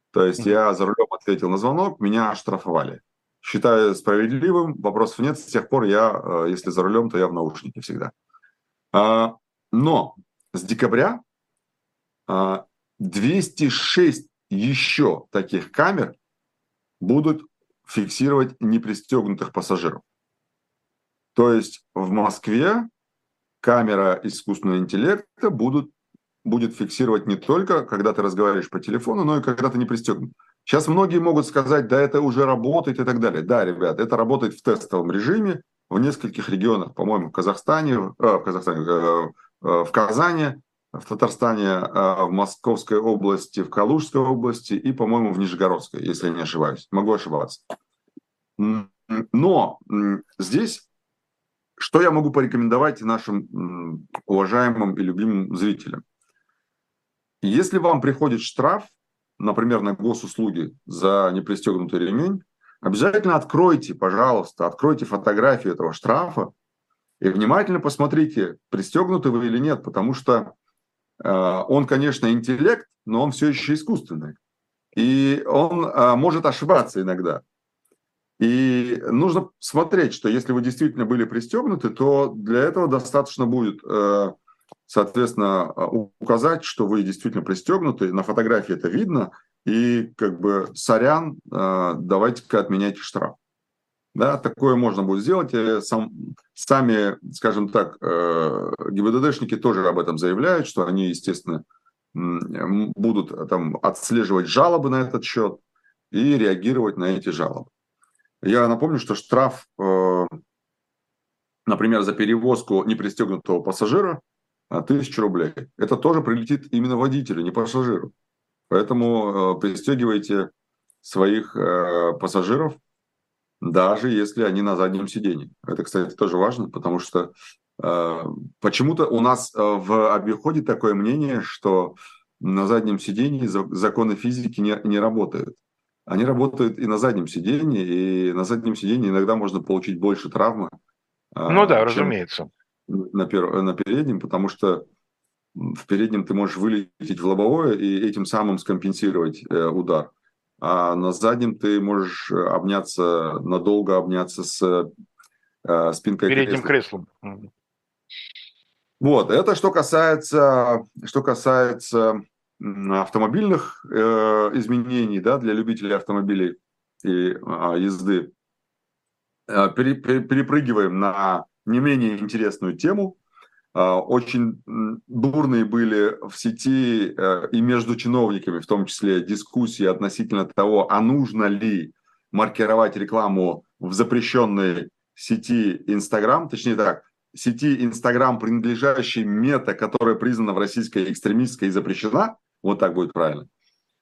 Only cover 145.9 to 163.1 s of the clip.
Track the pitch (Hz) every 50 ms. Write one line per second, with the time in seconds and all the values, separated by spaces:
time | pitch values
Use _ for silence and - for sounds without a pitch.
145.9 | 101 98 110 110 107 101 92 - 95 98 101 95 - 92 101 110 110 104 98 90
146.9 | _ - - 80 92 85 85 95 95 95 104 113 143 165 160 139 107 - 101 98
147.9 | 98 95 107 107 101 104 98 - - 107 107 104 95 90 - - 98 90 95 98
148.9 | 95 - 107 98 90 90 82 80 80 - - - - 85 82 82 82 92 85 87
149.9 | 85 78 76 - _ _ _ _ _ _ _ _ _ _ - 82 90 90 87 87
150.9 | 87 90 90 92 87 - 110 113 120 120 120 113 98 - - 104 104 104 98 101
151.9 | 104 98 95 90 - - - - 95 92 87 87 87 90 90 98 98 98 95 -
152.9 | - - 87 85 85 82 82 80 78 82 - 90 90 90 87 104 104 104 101 95
153.9 | 92 92 87 90 92 90 90 90 - - 90 - - - 95 92 90 87 87 -
154.9 | - - - - _ _ _ _ _ _ _ _ _ _ - - 85 82 82 82
155.9 | 82 - - 104 98 92 104 95 135 135 135 127 - 131 123 - 143 - - -
156.9 | - 98 170 - _ _ - 98 98 101 107 - - _ _ _ _ _ _ _
157.9 | _ _ _ _ - - - - - - - - - _ _ _ _ _ _ _
158.9 | _ _ - 139 147 117 101 - 107 147 190 214 190 - - 185 190 170 147 -
159.9 | 165 160 160 160 156 156 156 - 147 151 143 139 131 127 120 123 120 113 - -
160.9 | _ - - - - 139 135 139 120 120 - 135 131 127 127 123 123 120 - -
161.9 | 117 117 110 110 110 104 101 - _ _ _ _ _ - - 104 98 98 98 98
162.9 | 98 95 95 -